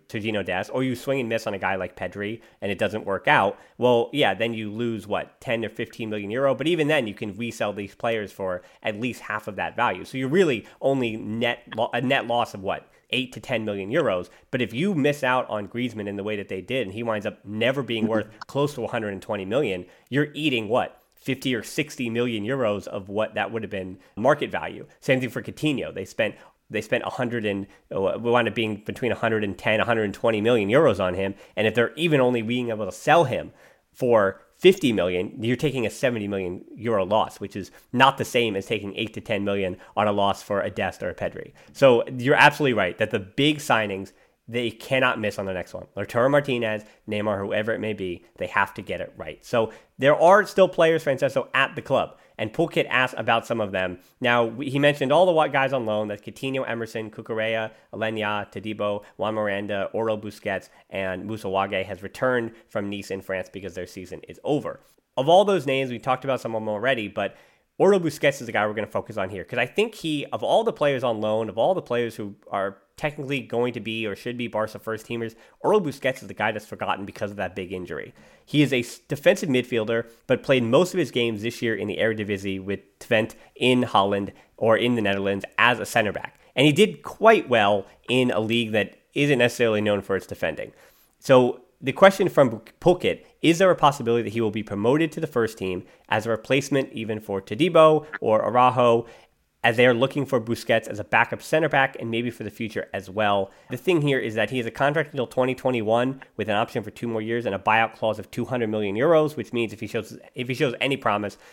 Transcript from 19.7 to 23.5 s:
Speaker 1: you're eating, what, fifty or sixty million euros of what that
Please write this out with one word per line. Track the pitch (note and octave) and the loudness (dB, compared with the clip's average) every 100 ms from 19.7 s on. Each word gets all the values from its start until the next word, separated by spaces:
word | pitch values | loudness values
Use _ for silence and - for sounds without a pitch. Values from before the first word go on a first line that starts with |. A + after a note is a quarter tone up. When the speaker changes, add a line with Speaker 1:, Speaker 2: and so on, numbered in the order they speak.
| F2+ - _ _ | -4 -8 _ _
Speaker 1:
you're | C3+ D3 | -2 -2
eating, | C#3+ D3+ A#2+ G#2 | -2 -2 -2 0
what, | A#2+ F2+ - _ _ | 0 -2 -8 _ _
fifty | - C3 C3+ | -6 -4 -2
or | A#2 | -4
sixty | - - D3 - A#2 | -4 -6 -6 -4 -4
million | A#2 B2 A2 | -2 -2 -2
euros | G#2 C3+ A2 G2+ - | -4 0 0 -2 -6
of | G#2 F#2+ | -10 -6
what | G2+ G#2+ G#2+ | -4 -2 -2
that | G2 | -4